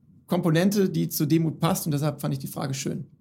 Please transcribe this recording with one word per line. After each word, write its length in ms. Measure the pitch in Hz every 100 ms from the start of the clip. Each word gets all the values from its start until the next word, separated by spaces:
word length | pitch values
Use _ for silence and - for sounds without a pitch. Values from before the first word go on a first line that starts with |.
| _ - -
Komponente, 640 | 175 175 156 196 208 190
die 200 | 160 165
zur 180 | - 147
Demut 340 | 165 160 -
passt 260 | 165 190 160
und 60 |
deshalb 280 | 143 151 147
fand 140 | 151
ich 60 | 135
die 80 | 139
Frage 260 | - 135
schön. 320 | 135 - - - -